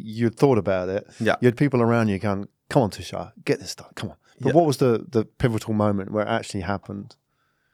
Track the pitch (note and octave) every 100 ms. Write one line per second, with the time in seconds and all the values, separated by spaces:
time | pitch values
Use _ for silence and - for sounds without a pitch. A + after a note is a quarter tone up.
0 | G#2+ A2 A#2 - C#3+ A#2 F#2 F#2 F#2 G2
1 | - - A2 - B2 A#2 C#3+ B2 A#2 A#2
2 | A2 F#2+ G#2 G2 G2+ _ _ D3 G#2+ -
3 | F#2 F#2+ F2 - - D3 F#3 - - -
4 | G2+ - _ _ B2+ D3+ D#3+ C3 C3 A2+
5 | - A2 G#2 _ B2+ G#2+ - G#2+ G#2+ G2+
6 | G2 G#2 G#2 A2+ A2 G2+ G2 G2 - G2+
7 | G#2+ - _ _ _ _ _